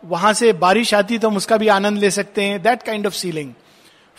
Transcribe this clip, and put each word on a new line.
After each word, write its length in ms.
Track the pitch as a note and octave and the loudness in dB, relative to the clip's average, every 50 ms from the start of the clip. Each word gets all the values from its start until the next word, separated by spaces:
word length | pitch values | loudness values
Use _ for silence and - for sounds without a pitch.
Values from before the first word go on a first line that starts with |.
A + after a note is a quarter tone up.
| - | -8
वहां 300 | E3+ F3+ E3+ F#3 G#3+ G#3+ | -6 -4 0 0 0 2
से 180 | - A#3+ A3+ | 4 2 2
बारिश 420 | G#3 D#3+ F3 F3+ F#3+ A3 A#3+ - G#3+ | 2 4 4 4 4 4 2 2 0
आती 240 | G#3 G3+ F#3+ A#3 A3+ | 0 0 0 -2 -2
तो 120 | G#3 A3 | 0 0
हम 60 | G#3+ | -2
उसका 200 | G3 - - A3+ | -2 0 0 0
भी 120 | G#3+ G#3+ G#3+ | 2 4 2
आनंद 300 | G3+ G3 G3 G#3 G#3 G3+ | 2 2 2 0 0 0
ले 120 | G3+ G3+ | 0 0
सकते 320 | F#3 G3+ G3 G3+ - G#3 | 0 -2 -6 -6 -4 -4
हैं। 220 | G3+ G3+ G3+ G3+ E3 | -2 -2 -4 -2 0
That 200 | A3 B3 A#3 - | 0 0 0 -4
kind 180 | - A3 G#3+ | -8 -6 -4
of 100 | G3+ G3+ | -4 -6
ceiling, 360 | - - - F3+ E3 D#3 D3 C3+ A#2 _ _ _ _ _ _ _ _ _ _ _ _ | -6 -6 -8 -8 -8 -8 -10 -10 -14 _ _ _ _ _ _ _ _ _ _ _ _